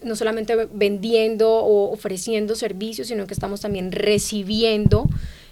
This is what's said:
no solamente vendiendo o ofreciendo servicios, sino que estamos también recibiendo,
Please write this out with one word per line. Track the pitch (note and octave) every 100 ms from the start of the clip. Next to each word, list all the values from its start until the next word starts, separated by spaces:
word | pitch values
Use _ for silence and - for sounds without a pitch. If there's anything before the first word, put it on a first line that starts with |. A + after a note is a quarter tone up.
no | A#3+ A3
solamente | A3 A3 G#3+ A3+ A3
vendiendo | G#3 G3+ G3+ A3+ A3+ A3 A3 A3
o | A3+ G#3+ G3+ G3+
ofreciendo | G#3+ G3+ F#3 A3+ A3 G#3
servicios, | A3+ A3 F#3 A3 A3+ A#3
sino | A3 F#3+
que |
estamos | G3 G3 G3+
también | G#3+ G3 F#3
recibiendo, | - G#3 G3+ - G#3+ F#3+ G#3+ A3+ G#3+ G#3 G#3+ C4+ - - - -